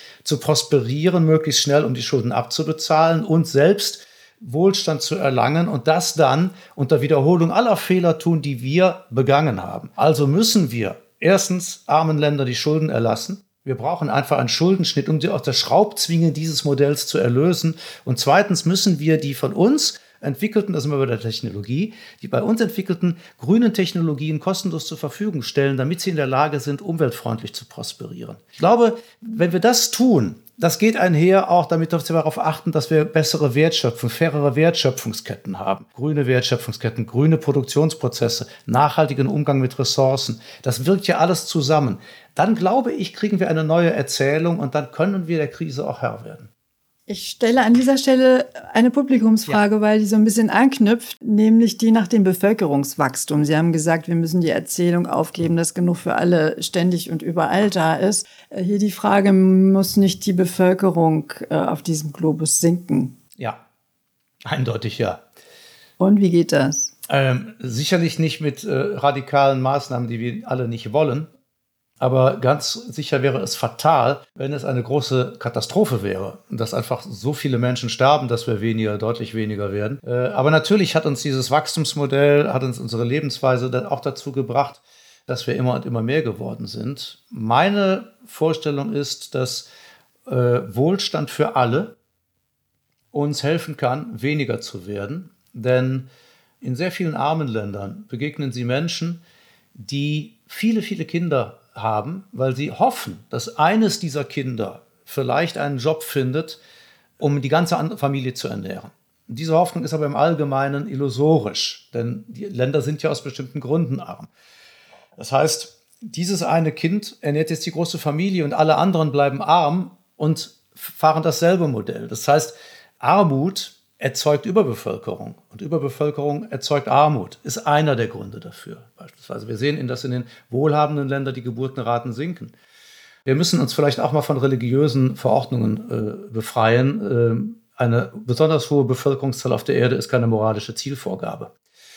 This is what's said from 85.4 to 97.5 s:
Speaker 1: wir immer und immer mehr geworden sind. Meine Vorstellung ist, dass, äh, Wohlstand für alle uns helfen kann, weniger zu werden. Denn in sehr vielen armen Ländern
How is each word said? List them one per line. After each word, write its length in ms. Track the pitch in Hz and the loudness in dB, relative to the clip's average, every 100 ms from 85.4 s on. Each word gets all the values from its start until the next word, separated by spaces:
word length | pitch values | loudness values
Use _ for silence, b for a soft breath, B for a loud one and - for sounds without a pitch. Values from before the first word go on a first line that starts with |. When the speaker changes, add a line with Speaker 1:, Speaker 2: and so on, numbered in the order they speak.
| - | -4
Speaker 1:
wir 120 | - | -2
immer 160 | 127 | 0
und 120 | 127 - | -2 -4
immer 160 | 117 | -4
mehr 200 | 113 147 | -2 -2
geworden 460 | 127 101 95 110 107 | -2 -6 -10 -10 -12
sind. 500 | 113 110 139 - - _ | -10 -10 -10 -14 -18 _
Meine 840 | 226 110 123 185 202 190 190 - _ - | -8 0 2 2 2 2 0 -4 _ -20
Vorstellung 680 | - 160 160 151 143 113 | -2 -2 0 -4 -4 -4
ist, 420 | 135 143 - - 135 | -6 -6 -10 -8 -6
dass, 320 | 127 - b b b b b _ - | -4 -6 b b b b b _ -4
äh, 80 | |
Wohlstand 960 | 127 123 120 95 98 151 190 - 151 147 | 0 2 2 0 0 2 0 -2 -4 -4
für 280 | - 147 135 | -2 0 2
alle 400 | 123 131 220 - _ _ _ _ _ _ _ _ _ _ _ | 2 0 -4 -10 _ _ _ _ _ _ _ _ _ _ _
uns 320 | 147 147 143 | -4 -2 -2
helfen 320 | 139 165 165 147 | -2 -2 -4 -4
kann, 340 | 127 135 147 110 | -2 -2 -6 -6
weniger 460 | 131 151 123 113 | -4 -2 -2 -6
zu 260 | - 101 90 | -8 -14 -10
werden. 440 | 104 101 160 175 _ _ | -8 -8 -10 -14 _ _
Denn 560 | - 120 127 131 131 131 b b b b b | -8 0 0 0 -4 -8 b b b b b
in 160 | - 123 | -8 -6
sehr 160 | 180 | -6
vielen 220 | 180 170 151 | -4 -4 -2
armen 340 | 139 160 | -2 -2
Ländern 560 | 143 | -2